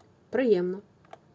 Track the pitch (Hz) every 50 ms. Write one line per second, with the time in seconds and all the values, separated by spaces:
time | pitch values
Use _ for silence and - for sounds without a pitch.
0 | _ _ _ _ _ _ - 226 269 240 208 180 180 180 185 202 - _ _ _
1 | _ _ - - _ _ _